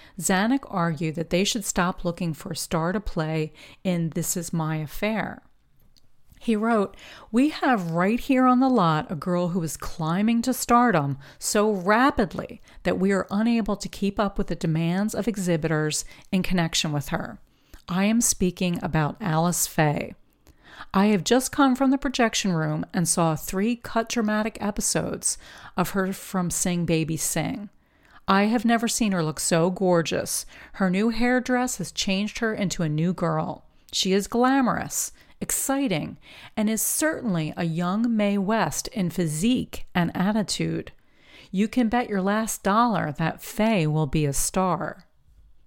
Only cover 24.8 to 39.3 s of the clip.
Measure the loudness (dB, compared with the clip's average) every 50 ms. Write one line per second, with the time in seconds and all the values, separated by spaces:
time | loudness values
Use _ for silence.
24.8 | -2 0 0 0 -2 -2 -6 -4 -4 -4 -4 -4 -10 -20 -20 -20 -18 -10 -2 -2
25.8 | -2 0 0 -2 0 -2 -2 -6 -8 -6 -2 -2 -2 -2 -2 -2 -2 0 0 0
26.8 | 0 2 2 0 0 -2 -4 -4 -4 -2 -2 -2 -2 -2 -4 -8 -10 -14 _ _
27.8 | _ _ _ _ _ _ -20 -12 0 2 2 4 4 4 2 2 4 4 2 2
28.8 | 2 0 0 0 0 2 2 0 0 -2 -2 -4 -2 2 2 4 4 2 2 2
29.8 | 2 4 4 4 2 2 -2 -2 -2 -2 -4 -6 -6 -10 -16 -20 -20 -14 -4 -2
30.8 | 0 2 2 2 2 2 2 2 2 2 2 2 2 0 0 0 0 -2 -4 -6
31.8 | -8 -8 -6 -4 -2 0 0 0 0 -2 -4 -2 -2 -2 -2 0 -2 -2 0 -2
32.8 | -2 0 0 2 2 0 0 0 0 0 0 0 -2 -4 -6 -10 -14 -20 _ _
33.8 | _ -8 -4 -2 0 2 2 2 0 0 0 2 2 4 4 4 2 2 0 -2
34.8 | -4 -6 -6 -6 -6 -6 -8 -16 -20 _ -14 -12 -6 -4 -4 -4 -2 -2 -2 0
35.8 | 0 0 0 -2 -4 -6 -10 -14 -18 -20 -20 -20 -20 -10 -4 -2 0 0 0 0
36.8 | -2 -2 -2 0 0 0 -2 -2 -2 -2 0 0 0 -2 -2 -2 -2 -2 0 -2
37.8 | -2 0 0 0 0 2 2 2 2 2 2 0 0 0 0 0 0 -2 -2 -6
38.8 | -8 -8 -4 -2 -2 -2 0 -2 -2 -2